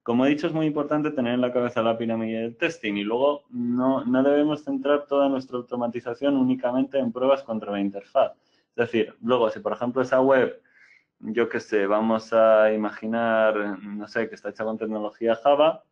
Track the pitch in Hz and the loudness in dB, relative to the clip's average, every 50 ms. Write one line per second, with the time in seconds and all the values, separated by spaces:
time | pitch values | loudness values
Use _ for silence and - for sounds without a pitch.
0 | _ - 117 123 131 139 147 147 175 165 156 160 160 156 147 147 143 147 151 151 | _ 0 0 2 2 2 2 0 -2 -4 -2 0 -2 -2 -2 -2 -2 -2 -2 -2
1 | 151 156 147 139 120 117 123 123 123 123 123 127 120 120 - 120 113 113 113 113 | -2 -2 -2 -2 -2 -2 0 0 -2 0 0 -2 -2 -2 -2 0 0 0 0 0
2 | 117 113 113 113 113 110 113 113 113 117 117 _ 175 165 165 - - 107 101 101 | -2 -4 -2 -4 -4 -4 -4 -4 -6 -8 -6 _ -6 -6 -6 -6 -6 -4 -4 -2
3 | 101 104 113 123 139 143 147 143 _ _ 123 123 120 120 120 127 127 131 135 131 | -2 -2 0 0 0 0 0 -2 _ _ -8 -6 -4 -2 -2 0 0 0 0 0
4 | - 120 127 131 131 143 143 147 147 151 151 147 - 139 139 135 135 139 147 143 | -2 0 0 2 4 4 4 4 2 0 -2 -4 -6 -6 -6 -4 0 0 0 0
5 | 147 _ 139 143 139 139 135 131 131 - 127 123 120 _ 123 123 123 120 117 120 | 0 _ 0 2 2 2 0 -2 -6 -6 -8 -10 -8 _ -6 -4 -4 -4 -4 -6
6 | - 123 120 - 139 143 143 135 127 127 127 127 123 123 123 131 135 135 - 139 | -8 -8 -8 -2 -2 0 2 2 2 2 0 0 -2 -2 0 0 -2 0 -2 -2
7 | 127 117 113 127 131 135 139 135 - - 113 107 104 101 101 101 101 98 95 101 | -2 -2 -4 0 2 2 2 2 0 -8 -8 -6 -4 -4 -4 -2 -2 -4 -4 -8
8 | - _ _ - 98 - - _ _ _ _ _ _ _ _ - 120 117 - 113 | -14 _ _ 2 2 2 -2 _ _ _ _ _ _ _ _ -4 -2 0 0 0
9 | 104 - - _ - 117 127 123 117 107 107 107 98 104 104 - 123 123 123 131 | 0 -2 -6 _ 0 0 2 4 2 2 0 -4 -6 -6 -4 -2 -4 -2 -2 -2
10 | 123 127 131 131 131 135 135 131 117 - - - _ _ _ _ _ _ _ _ | 0 2 2 4 4 6 6 4 4 2 -2 -10 _ _ _ _ _ _ _ _
11 | _ _ _ _ - 107 107 117 117 - - 113 - - 110 104 98 98 107 107 | _ _ _ _ -10 -4 0 0 0 0 -2 -8 -4 -2 0 0 2 2 2 2
12 | 113 113 113 110 - - 117 113 110 110 110 107 107 110 107 107 107 104 - - | 2 2 0 -2 -2 0 4 4 6 8 8 6 6 4 4 0 -2 -6 -6 -8
13 | 110 110 113 117 117 113 113 110 110 110 110 104 104 101 98 92 104 104 101 104 | -8 -4 -4 -2 0 0 2 2 2 2 2 0 -4 -4 -6 -10 -10 -12 -12 -12
14 | 104 - - 117 113 110 104 - - 101 101 - 110 110 110 107 110 107 110 104 | -12 -6 -4 -4 -4 -4 -8 -12 -12 -12 -8 -6 -6 -6 -4 -6 -6 -6 -6 -6
15 | 104 104 - _ 117 113 113 110 - 143 143 143 151 160 165 - _ _ | -6 -8 -8 _ -2 -2 -2 2 2 2 4 4 4 2 2 -4 _ _